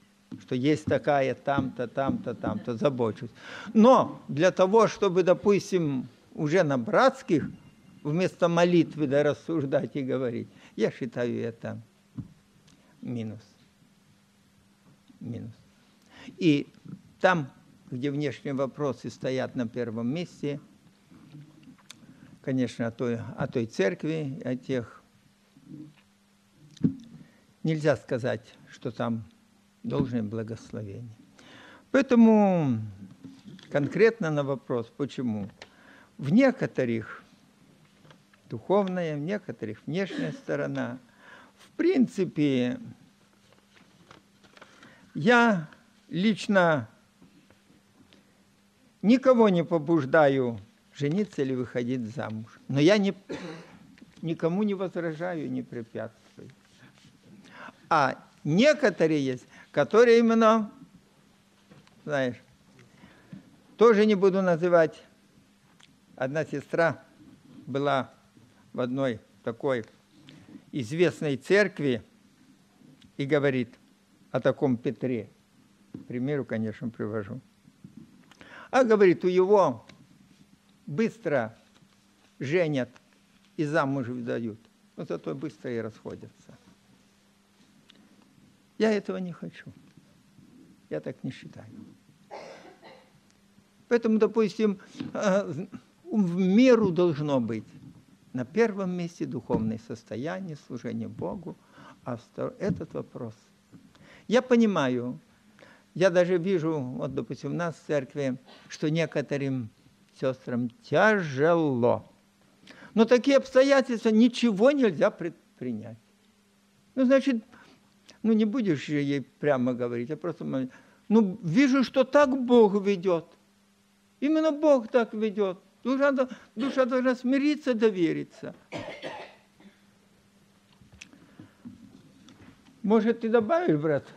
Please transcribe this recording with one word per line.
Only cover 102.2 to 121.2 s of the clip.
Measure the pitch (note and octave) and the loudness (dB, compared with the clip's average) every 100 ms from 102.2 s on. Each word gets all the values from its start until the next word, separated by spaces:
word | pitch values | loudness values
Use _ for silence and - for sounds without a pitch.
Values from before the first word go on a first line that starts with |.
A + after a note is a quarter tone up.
| - - C3+ - | -12 -10 -10 -6
этот | F#3 F3 E3 | -6 -6 -8
вопрос. | D3 - C3+ A#2 - _ _ _ - _ _ - - - | -12 -12 -14 -14 -16 _ _ _ -20 _ _ -20 -18 -2
Я | A#3 | 0
понимаю, | - A#3 A3+ F3 C3 B2+ B2 - - _ _ _ - - _ - | 4 4 4 2 0 -2 -4 -10 -16 _ _ _ -20 -20 _ 0
я | F#3 | 2
даже | F3+ F3 F#3 | 4 2 0
вижу, | F3+ F#3 D#3+ D#3 | 0 0 0 -4
вот, | B2+ C3 D3 C3+ | -6 -8 -8 -6
допустим, | A#2+ C#3 C#3+ | -8 -8 -8
у | D3+ | -6
нас | E3+ - | -6 -8
в | - | -4
церкви, | D3 B2+ D3 C3+ B2 - - - | -4 -4 -6 -4 -6 -10 -20 -20
что | - D#3 | -6 -2
некоторым | D#3+ D#3+ D3+ - C#3+ C#3 C3 A2 - _ _ _ - | 0 -2 -4 -4 -4 -4 -4 -8 -14 _ _ _ -6
сестрам | C3+ B2+ - A#2+ B2 - | -6 -6 -4 -4 -4 -8
тяжело. | - D3+ G#3+ G#3 D#3+ C3 D#3 E3+ D3+ B2 A#2 G#2+ - _ _ _ _ _ - - - | -2 2 4 2 -2 0 2 2 2 2 2 0 -4 _ _ _ _ _ -20 -20 -2
Но | G#3 A3+ | 2 4
такие | B3 C#4 C4+ | 4 4 2
обстоятельства, | - C4 C#4 C#4 C4 A3+ A3+ | 4 4 4 4 2 0 2
ничего | A3 A#3+ - A#3+ F#3 B3 | 6 6 4 0 4 4
нельзя | D4 A3+ D3 G3 | 4 2 2 0
предпринять. | - E3+ - _ - B2+ G#2+ A2 A2+ _ _ _ _ _ _ _ _ _ | 0 -10 -10 _ -12 -8 -8 -10 -18 _ _ _ _ _ _ _ _ _
Ну, | C4 B3+ | 0 4
значит, | C4+ C4+ A3+ - - - _ _ _ _ _ | 4 2 -2 -4 -20 -20 _ _ _ _ _
ну, | G#3+ | 0
не | A3 A3 | 2 2
будешь | C4 G3+ C#3+ - | 0 0 -2 -2
же | D3 | -2
ей | C#3+ C#3+ | -2 -2
прямо | B2 _ D3 C3 B2 | -6 _ 0 2 0
говорить, | A#2+ B2 A#2+ A#2+ | -2 -4 -4 -6
а | D3+ | -8
просто | F3 D#3 D#3 | -8 -8 -6
мол-, | C3+ B2+ - _ _ - | -6 -6 -10 _ _ 2
ну, | A3 | 2